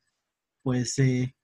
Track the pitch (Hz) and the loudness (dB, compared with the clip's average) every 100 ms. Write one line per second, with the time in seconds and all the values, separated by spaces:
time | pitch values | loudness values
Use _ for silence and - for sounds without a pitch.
0 | _ _ _ _ _ _ 131 127 117 - | _ _ _ _ _ _ -2 -2 -2 0
1 | 135 127 127 - | 2 2 -4 -8